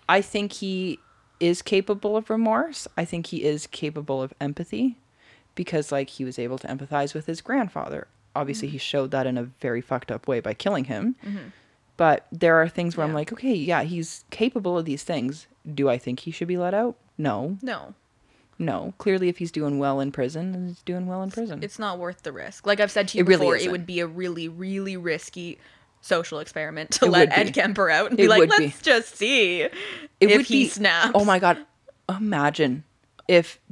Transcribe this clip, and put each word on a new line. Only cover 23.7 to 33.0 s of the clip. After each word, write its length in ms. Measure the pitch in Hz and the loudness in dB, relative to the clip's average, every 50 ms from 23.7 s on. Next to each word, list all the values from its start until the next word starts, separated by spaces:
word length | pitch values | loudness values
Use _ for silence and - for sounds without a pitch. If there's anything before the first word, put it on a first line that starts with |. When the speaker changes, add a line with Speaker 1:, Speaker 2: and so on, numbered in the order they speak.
Speaker 2:
would 140 | 185 180 170 180 | -2 -4 -6 -6
be 120 | 180 170 | -4 -4
a 60 | 170 | -4
really, 420 | 165 160 180 185 180 170 165 165 165 | -4 -6 -8 -8 -6 -6 -8 -8 -10
really 480 | 165 170 185 190 196 196 196 196 190 | -10 -8 -8 -6 -6 -4 -6 -6 -8
risky 600 | 185 170 175 156 - - - - 180 175 170 - - _ - _ _ _ _ _ _ | -6 -4 -4 -4 -4 -6 -12 -16 -14 -14 -14 -14 -16 _ -20 _ _ _ _ _ _
social 360 | - - 196 170 170 - 160 147 | -4 0 0 0 0 -4 -8 -10
experiment 540 | 156 - - 160 156 156 156 151 160 - | -10 -10 -8 -8 -8 -8 -8 -10 -6 -4
to 140 | - - - | 0 2 4
Speaker 1:
It 40 | 185 | 6
Speaker 2:
let 100 | 175 175 165 156 | 8 8 6 6
Speaker 1:
would 100 | - - | 6 2
Speaker 2:
Ed 40 | - 190 | 2 2
Speaker 1:
be. 40 | 139 | 0
Speaker 2:
Kemper 360 | - 175 220 196 202 196 165 | 0 0 0 0 0 2 2
out 220 | 156 160 208 262 | 4 2 2 2
and 80 | 254 - | 4 4
Speaker 1:
It 40 | - | 6
Speaker 2:
be 40 | 214 | 8
like, 140 | 220 214 | 8 8
Speaker 1:
would 100 | 160 - | 8 8
be. 140 | 440 427 151 | 6 4 2
Speaker 2:
"Let's 160 | 143 - - - | 0 -4 -4 2
just 320 | 320 254 226 233 - - - | 4 4 4 2 -2 -6 -4
see 440 | 202 233 277 247 208 175 175 175 151 | 0 2 4 4 4 2 2 0 -2
Speaker 1:
It 80 | 302 - 359 403 415 - - 302 - _ _ | -2 -4 -8 -10 -10 -12 -12 -16 -18 _ _
Speaker 2:
if 180 | 190 208 208 254 | 6 8 8 6
Speaker 1:
would 80 | 262 | 6
Speaker 2:
he 200 | - 240 269 254 | 4 2 2 2
Speaker 1:
be. 40 | - | 2
Speaker 2:
snaps." 440 | - 202 208 190 170 170 - 254 - | 0 0 2 2 4 4 2 4 4
Speaker 1:
Oh 100 | 202 208 | 4 6
my 140 | 208 185 185 | 6 4 6
God. 180 | 196 233 - 302 - - _ _ _ - _ _ _ - | 6 4 4 4 0 -10 _ _ _ -20 _ _ _ -6
Imagine 760 | 190 196 214 214 196 147 143 147 147 - 151 131 127 147 151 - _ _ | -4 -2 -2 0 0 2 2 2 2 2 2 2 0 -2 -6 -12 _ _